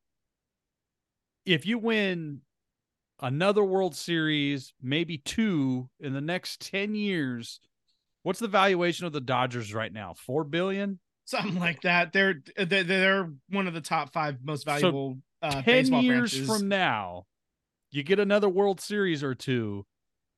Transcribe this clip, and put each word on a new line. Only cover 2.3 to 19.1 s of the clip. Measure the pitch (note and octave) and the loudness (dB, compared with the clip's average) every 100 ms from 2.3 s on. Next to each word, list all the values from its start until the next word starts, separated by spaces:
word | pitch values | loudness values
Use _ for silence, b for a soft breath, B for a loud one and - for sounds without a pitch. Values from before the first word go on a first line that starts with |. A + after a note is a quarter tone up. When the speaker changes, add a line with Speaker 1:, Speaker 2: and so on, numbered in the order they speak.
| C#3+ _ _ _ _ _ _ _ - | -12 _ _ _ _ _ _ _ -8
Speaker 1:
another | B2+ C#3+ G3 G#3 | -4 0 4 4
World | G3 F#3+ F#3 C#3 | 4 2 0 -2
Series, | - E3+ D#3 D3+ C#3+ C#3 - - | -2 0 2 2 0 -2 -6 -10
maybe | B2+ D3+ E3 E3 | -2 -2 -2 -6
two | - - A3 D#3+ C3 B2+ C3 - | -6 0 2 2 2 0 -6 -10
in | C#3+ | -8
the | C3+ | -6
next | D3+ F3+ - - - | -4 -4 -6 -12 -6
ten | G3 G#3 | -4 -2
years, | G#3+ G#3 F3 C3 A#2+ A2+ - _ _ _ _ _ _ | -2 0 0 -2 -4 -10 -16 _ _ _ _ _ _
what's | E3+ F#3+ | -6 -4
the | A3+ | 0
valuation | G3 G3 F3 F3 E3 F3 | 4 4 4 0 -2 -4
of | |
the | D3 | -6
Dodgers | B2+ B2 B2+ A#2+ G#2 | -2 0 0 -2 -6
right | A2 A2 | -6 -6
now? | G#2+ F#2 | -8 -12
Four | - - C#3+ | -12 -6 -4
billion? | D3 E3+ F#3+ G3 G3+ F#3+ _ _ - | -2 -2 -2 -2 -4 -6 _ _ -8
Speaker 2:
Something | B3 G3+ F3 | -4 -2 -2
like | E3+ D#3 | -2 0
that. | F3+ F3 E3+ | 2 2 4
They're, | G3 G3 D3+ - - | 4 2 0 -6 -4
they're, | F3 G3 | 0 2
they're | F3 F#3+ F#3+ G3 E3+ C3+ - | 2 4 4 2 0 -8 -6
one | G3 F#3 | -2 -2
of | |
the | E3 | -4
top | - D#3+ C#3 | -2 -2 -2
five | E3 D3+ B2+ | -2 -2 -4
most | C#3 D3 D3+ | -6 -6 -2
Speaker 1:
So | |
Speaker 2:
valuable, | D3 F3 C#3 C3+ C3 - - | 2 2 0 -4 -8 -16 -6
uh, | D#3 C#3 | -4 0
Speaker 1:
ten | A3+ | 4
Speaker 2:
baseball | B3+ C4 B3 | 4 6 4
Speaker 1:
years | B3+ B3 A#3 | 4 4 2
Speaker 2:
franchises. | C3+ C3+ G#3+ | 0 0 0
Speaker 1:
from | G3 | 0
now, | G3 E3 A2 F#2 F2 - _ _ _ _ _ _ | 2 2 0 -4 -10 -14 _ _ _ _ _ _
you | C#3+ | -4
get | C#3+ F#3+ | 0 2
another | G3+ G#3 G3+ | 4 4 4
World | F#3 G3+ F3+ | 4 2 0
Series | - G#3 F#3+ | -4 -2 0